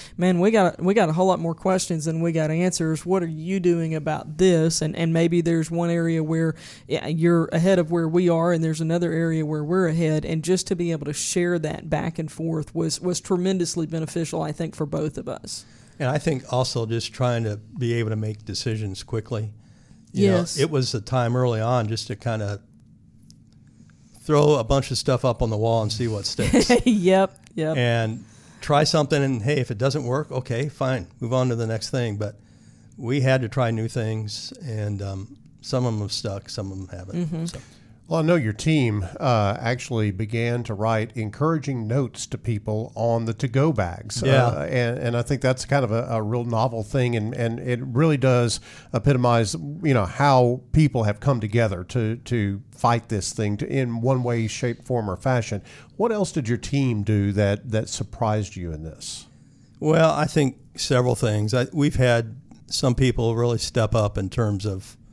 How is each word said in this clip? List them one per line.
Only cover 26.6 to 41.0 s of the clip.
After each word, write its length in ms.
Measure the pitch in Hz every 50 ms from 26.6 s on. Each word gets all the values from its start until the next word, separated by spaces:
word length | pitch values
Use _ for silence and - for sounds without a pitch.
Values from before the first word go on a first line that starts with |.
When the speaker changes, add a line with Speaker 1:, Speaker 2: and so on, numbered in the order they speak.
| 427 - 247 -
Speaker 1:
<laughs> 60 | -
Yep, 520 | 254 226 214 170 180 185 190 196 - - - - - -
yep. 220 | 165 156 151 143
Speaker 2:
And 480 | 131 123 120 117 117 113 110 110 - - - - - - - - -
try 240 | - - 151 143 151
something, 380 | - - 160 147 131 160 143 139
and 200 | 135 131 117 101
hey, 160 | 135 147 139
if 120 | 120 -
it 80 | 120 104
doesn't 260 | 127 139 123 151 123
work, 260 | 120 127 147 151 - 135
okay, 360 | 127 127 - 120 117 143 147
fine, 380 | - - 139 127 131 120 90 - - -
move 120 | 131 113 127
on 160 | 127 127 127
to 60 | 120
the 100 | 117 117
next 240 | 110 113 110 - -
thing. 260 | - 131 120 113 104
But 220 | 101 104 101 - - - - - - - - - - - - -
we 240 | - 139 147 160 143
had 220 | 127 131 131 131 127
to 60 | 110
try 220 | - 135 123 113
new 180 | 113 110 113 113
things, 640 | - 127 110 110 110 110 107 104 - - - - - - 180
and, 360 | 131 110 107 104 104 104 98 101
um, 340 | 98 98 95 98 - - - - - - -
some 240 | - - - 131 127
of 80 | 120 113
them 80 | 107 104
have 100 | 98 -
stuck, 360 | - - 107 98 101 - -
some 220 | - - 101 98 98
of 60 | 95
them 100 | 95 90 -
haven't. 300 | 92 92 98 - 170 175
Speaker 1:
Mm-hmm. 200 | 156 170 160 165
Speaker 2:
So. 120 | 170 - - - - - - - - - - - -
Speaker 3:
Well, 120 | 160 165
I 20 | 156
know 140 | 160 175
your 160 | 170 123 107 107
team, 520 | - - 160 160 151 127 113 104 104 92 87 - -
uh, 380 | - 135 120 110 104 98 104 -
actually 540 | - 113 127 123 - - 123 113 107 104 95
began 500 | 95 113 104 117 113 117 120 120 120 117
to 100 | - 110
write 420 | 95 107 113 113 110